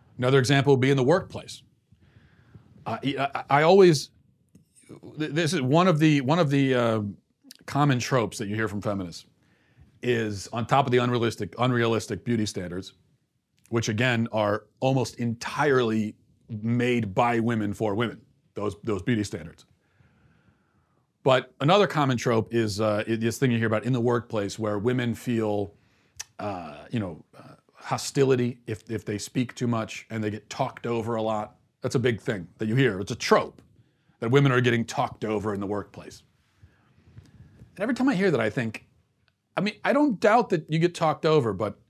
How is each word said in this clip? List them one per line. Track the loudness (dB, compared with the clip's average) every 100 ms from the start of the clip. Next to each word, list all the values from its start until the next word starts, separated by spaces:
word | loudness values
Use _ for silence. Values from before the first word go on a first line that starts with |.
| _ -4
Another | 2 4
example | 4 2 4
would | 4
be | 4
in | 2
the |
workplace. | 2 2 0 -14 -14 -20 _ _ _ _ _ -20 _ _ _ -20 _ -16 -10
Uh, | -6
I, | -4 -4 -4 -4
I, | 2
I | 4
always, | 8 10 10 8 0 _ _ _ _ _ _ _ -20 -20 -16 -8
th-, | -4
this | -2 0
is | 0
one | 2 4 4
of | 6
the, | 4 4
one | 2 2
of | 2
the, | 2 2
uh, | 2 2 0 -2 -8 _ _ -20 -20 -6
common | 0 2 2
tropes | 0 0 0 -4
that | -6
you | -2
hear | -4
from | -4
feminists | -4 -4 -6 -12 -20 _ _ _ _ _ -20 -8
is | -2 -2 -2 -6 -8
on | -8 0
top | 0 2
of |
the | 2
unrealistic, | 2 0 -2 -4 -10 -2
unrealistic | 0 2 2 0 -4 -8
beauty | -4 -2 -2
standards, | -6 -8 -10 -12 _ _ _ _ _ _ _ -6
which | -4 -2
again | 0 0 0 -2
are | 0 0 -2 -6 -4
almost | 0 0 -2 -4
entirely | -6 -6 -8 -2 2 2 2 0 -4 -8 _ _ -14
made | -8 -2 0 2 0 -2
by | 0 0 0
women | 0 -2 -4
for | -4 -2
women, | -2 -4 -6 _ _ _ -8
those, | -8 -6
those | -6 -4
beauty | -2 -2
standards. | -2 -8 -14 -20 _ _ _ _ _ _ _ _ _ _ _ _ _ _ _ _
But | 2 2 0 -2
another | 4 4 4
common | 2 0 0
trope | 0 0 0
is, | -2 -2 0
uh, | 0 0 -2
i-, | -2
this | -2 0
thing | 0
you | 0
hear | 0
about | -2
in | -2
the | -2
workplace | 0 -2 -2 -4 -4 -4
where | -4 -2
women | -2 -2 -2
feel, | -4 -4 -2 0 -2 -6 _ _ _ _ -20 -20 -12
uh, | -10 -10 -12 -16 -8
you | -6
know, | -6 -10 -20 -20
uh, | -20 -20 _ _
hostility | -8 -6 -4 0 2 2 0 -4 -10
if, | -10 -8
if | -8 -6
they | -8
speak | -6 -4 -4
too | -4 -2
much | -2 -4 -10 -10
and | -6
they | -6
get | -6 -10
talked | -6 -6 -6 -6
over | -4 -4 -4
a |
lot. | -2 -4 -6 _ _ _
That's | -4 0
a |
big | 0 -2
thing | -6 -8 -8 -8
that | -2
you | 2
hear. | 2 0
It's | -8
a | -6
trope | 2 2 2 -12 _ _ _ _ _ -8
that | 2
women | 4 4
are | 4
getting | 2 0 -2
talked | -4 -6 -6
over | -4 -4 -4
in | -6
the | -4
workplace. | -6 -8 -16 -20 -20 _ _ _ _ -20 _ _ _ _ -20 -20 -20 -20 _ -20 -6
And |
every | -4 0
time | 2
I | 4
hear | 2
that, | 2
I | 0
think, | -2 -4 -6 _ _ _ _ _ _ _ -4
I |
mean, | -4 -2 0
I |
don't | 2 2 2
doubt | 4 4 2
that | -2 -2
you | 0
get | 0
talked | 0 -2 0 2
over, | 2 2
but | -2 -4 -6